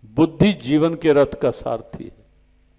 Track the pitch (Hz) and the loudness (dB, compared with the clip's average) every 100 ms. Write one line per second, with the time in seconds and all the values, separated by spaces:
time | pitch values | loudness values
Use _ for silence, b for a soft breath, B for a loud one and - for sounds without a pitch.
0 | - - 160 - 196 175 123 151 165 165 | -10 0 0 2 0 0 -2 0 0 0
1 | 160 143 135 - 131 117 - 113 - - | 2 2 2 0 -4 -4 -8 -8 -10 -16
2 | - - _ _ _ _ _ | -18 -18 _ _ _ _ _